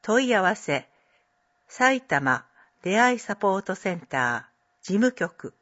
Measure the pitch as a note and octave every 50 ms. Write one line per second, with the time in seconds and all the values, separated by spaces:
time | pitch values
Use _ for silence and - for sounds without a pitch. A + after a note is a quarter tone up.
0 | - - G#3+ B3 C4+ B3 A#3+ G#3 F#3 F3+ G#3+ - - - D3 C3 - _ _ _
1 | _ _ _ _ _ _ _ _ _ _ _ _ _ _ - - B3 B3+ C4+ B3+
2 | B3+ _ D#3+ C#3 C#3 C3+ B2+ - - _ _ _ _ _ _ _ - F3 F#3+ A3
3 | A#3+ B3 B3 A3+ - - G3+ G3+ - G3+ F#3+ G3 G3 - F#3 - - G3 F3+ E3+
4 | - _ - C3+ B2+ A#2+ A#2+ A2 - _ _ _ _ _ _ _ _ - F#3 G3+
5 | A#3+ B3+ B3 - E3+ F3+ _ _ - - _ _